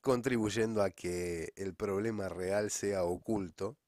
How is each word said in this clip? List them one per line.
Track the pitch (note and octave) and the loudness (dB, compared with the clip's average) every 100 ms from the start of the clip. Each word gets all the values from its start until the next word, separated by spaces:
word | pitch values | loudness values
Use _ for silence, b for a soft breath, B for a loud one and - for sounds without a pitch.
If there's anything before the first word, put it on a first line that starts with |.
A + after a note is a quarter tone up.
contribuyendo | C3+ B2 A#2+ A#2+ G#2+ G2+ A2 G#2+ | 4 2 4 2 2 2 2 4
a | G2 | 2
que | - F2+ F2+ F2+ E2+ D#2 - | 0 -4 -2 -2 -4 -6 -6
el | G2 E2+ | -8 -4
problema | G2+ G2 A2 G#2+ F#2+ | -2 0 0 -2 -4
real | F2 F#2 G2+ G#2 | -4 0 0 0
sea | - G2+ G2 | -2 0 2
oculto | F2 F2 - A2 F#2 - G2 C#3+ | 0 0 -2 -2 -2 -6 -6 -8